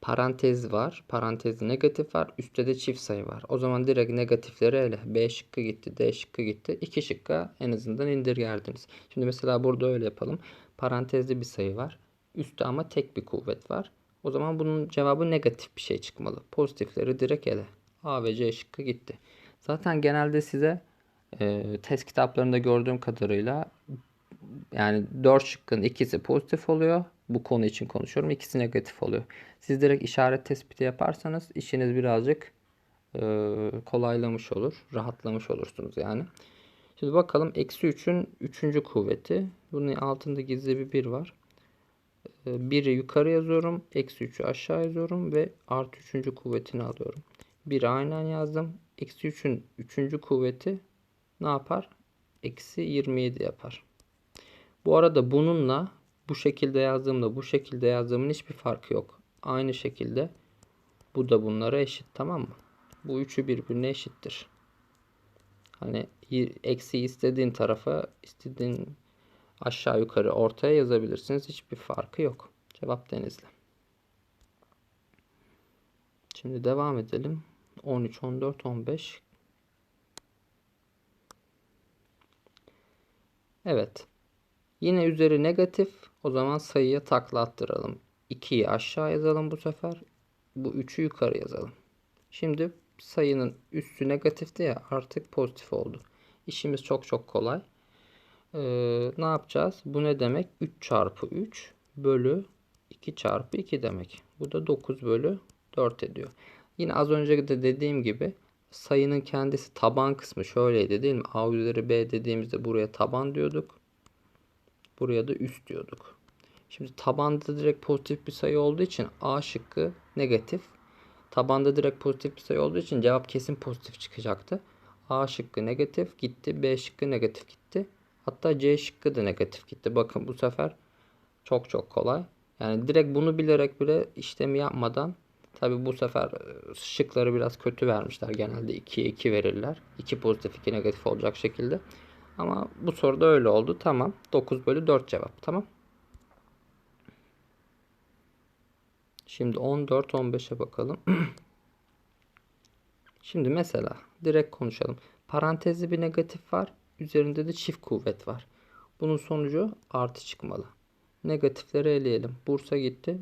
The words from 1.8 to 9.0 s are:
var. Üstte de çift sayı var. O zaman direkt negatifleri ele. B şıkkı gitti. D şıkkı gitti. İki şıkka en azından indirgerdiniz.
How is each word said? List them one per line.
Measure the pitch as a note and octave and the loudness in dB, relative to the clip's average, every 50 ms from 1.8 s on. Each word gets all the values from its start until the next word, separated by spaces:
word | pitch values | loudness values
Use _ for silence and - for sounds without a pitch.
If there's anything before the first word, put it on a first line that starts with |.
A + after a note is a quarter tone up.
| - D3 D3 - D3+ - - | 4 2 2 2 -6 -2 0
var. | E2 D#2+ - - - | -2 -2 -2 -4 -12
Üstte | A#2+ - - - B2 B2+ | -12 -8 -2 -2 0 0
de | C3 | 0
çift | C3 - - B2+ C3 | -2 -2 -6 -6 -6
sayı | - - G#2 G2+ G2+ - | -4 -6 -6 -6 -6 -8
var. | G#2+ A2 - - | -10 -10 -6 -4
O | C3 B2+ | -2 0
zaman | B2 B2+ B2+ B2 B2+ C3+ | 0 0 0 0 2 2
direkt | B2+ B2 A#2 A#2 | 4 4 4 2
negatifleri | A#2+ A#2+ B2 A2+ A#2+ A#2 - - - - A2+ A#2 C3 | 2 0 4 4 2 2 2 -4 -2 2 4 4 4
ele. | C3+ C3 A#2+ A2 G#2 A2+ | 4 2 0 -2 -4 -6
B | A2+ G#2+ A2+ A#2 A2+ | -2 0 2 2 2
şıkkı | A2+ - - - - C3 | 0 -6 -12 -10 -6 -6
gitti. | A2+ A2 G#2+ - - - - - | -4 -4 -6 -8 -10 -12 -4 0
D | A#2+ A#2 A#2 | 0 0 0
şıkkı | - - _ - - | -2 -8 _ -6 -4
gitti. | A#2 G#2+ G#2 - - - E3+ - | -4 -4 -4 -6 -6 -6 -6 -6
İki | - - - D3+ | -6 -4 -4 -4
şıkka | D3 - - - - - D#3 - - - - - | -2 -2 -6 -6 -4 -2 -2 -2 -2 -4 -8 -6
en | C3+ A#2+ | -4 -2
azından | A#2 G#2+ B2 A2+ A2 A2+ C#3+ C#3+ | -2 -2 -4 -6 -4 -2 -2 0
indirgerdiniz. | C#3+ C3+ B2+ B2+ B2 B2 A#2 A2 G#2+ G#2 G#2 - G#2 - - _ - - | 0 0 0 0 0 0 -2 -2 -4 -6 -6 -8 -12 -12 -16 _ -20 -20